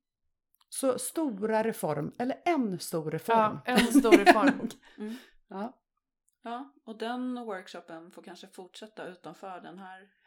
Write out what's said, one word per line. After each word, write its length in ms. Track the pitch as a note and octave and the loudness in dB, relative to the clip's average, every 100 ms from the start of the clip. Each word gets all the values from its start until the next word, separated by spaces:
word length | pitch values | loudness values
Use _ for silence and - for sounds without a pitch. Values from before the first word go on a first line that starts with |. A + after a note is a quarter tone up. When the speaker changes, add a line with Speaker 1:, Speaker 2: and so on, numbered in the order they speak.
| _ _ _ _ _ _ _ | _ _ _ _ _ _ _
Speaker 1:
Så 300 | - C4+ - | -2 0 0
stora 640 | - - D4+ G3 A3 A3 | -4 -4 -2 -2 0 0
reform, 520 | A3 G#3 E3 D3 D#3 - | 0 -2 -2 -2 -4 -4
eller 180 | B3+ - F4 | -4 -2 0
en 340 | D#4+ A3 F3+ | 2 0 -2
stor 320 | - E3 D3+ | -4 -4 -4
reform. 480 | D#3+ - A3+ G#3+ C#3+ - | -4 2 4 2 0 0
Speaker 2:
Ja, 60 | |
en 60 | B3 A#3+ | 2 6
stor 240 | C#4 A3+ | 6 8
reform. 580 | F#4 G4 - C#4+ - - - | 8 8 8 6 2 -4 -10
Speaker 1:
<laughs> 140 | - - | -18 -12
Speaker 3:
Mm. 180 | G#3+ B3 - _ - | -10 -12 -16 _ -14
Speaker 1:
Ja. 280 | G3 A#3 - _ _ _ _ _ _ | -10 -10 -12 _ _ _ _ _ _
Speaker 3:
Ja, 300 | A3+ A#3+ C#4 _ - | -12 -12 -12 _ -16
och 120 | G#3+ | -8
den 380 | A3+ B3 B3+ B3 A3+ | -6 -4 -4 -6 -6
workshopen 680 | F#3 F#3+ F3 - E3 E3+ | -8 -10 -14 -14 -16 -16
får 100 | E3+ | -20
kanske 260 | D#3 F3+ F#3+ | -18 -18 -18
fortsätta 580 | - F3+ - A3 - D#3+ | -18 -18 -16 -16 -12 -14
utanför 520 | F3+ - E3 G3 F3+ | -14 -16 -14 -14 -14
den 180 | D#3+ F3 | -14 -16
här 280 | F#3+ F#3+ G3 _ | -16 -18 -20 _